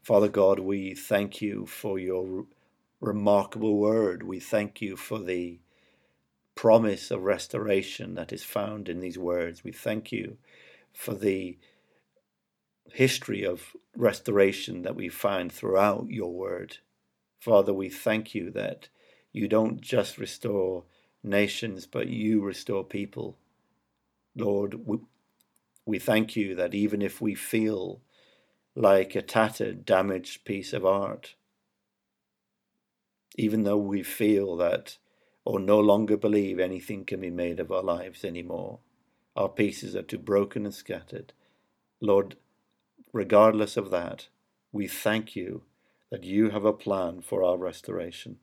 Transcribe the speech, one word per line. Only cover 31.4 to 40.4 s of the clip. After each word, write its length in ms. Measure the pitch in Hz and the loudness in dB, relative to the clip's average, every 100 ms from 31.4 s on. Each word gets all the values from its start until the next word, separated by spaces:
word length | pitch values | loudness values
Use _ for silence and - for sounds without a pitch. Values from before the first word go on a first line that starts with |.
| _ _ _ _ _ _ _ _ _ _ _ _ _ _ _ _ _ _ _ - | _ _ _ _ _ _ _ _ _ _ _ _ _ _ _ _ _ _ _ -2
even 280 | 107 110 | 0 2
though 140 | 101 104 | 2 2
we 260 | 101 98 | 0 -4
feel 520 | - - 107 104 98 85 | -4 0 4 4 2 0
that 400 | 87 - - - _ _ _ _ - | 0 0 -6 -20 _ _ _ _ -4
or 140 | 104 | -2
no 200 | 95 107 | 4 6
longer 380 | 107 104 107 107 | 8 6 4 2
believe 420 | 110 104 98 90 | 4 2 2 0
anything 460 | 92 92 - 101 - | -2 -4 -8 -10 -8
can 160 | 95 | -6
be 80 | 92 | -6
made 300 | 87 87 85 | -4 -4 -4
of 120 | 87 | -4
our 100 | 95 | -2
lives 420 | 92 85 92 - | -2 -4 -6 -10
anymore, 560 | 95 87 87 87 95 - _ _ _ _ _ - | -10 -8 -8 -8 -8 -14 _ _ _ _ _ -4
our 140 | 98 | -2
pieces 460 | - 104 - 101 98 | 2 0 0 -8 -8
are 80 | |
too 140 | - - | -8 -10
broken 480 | - 101 | 2 2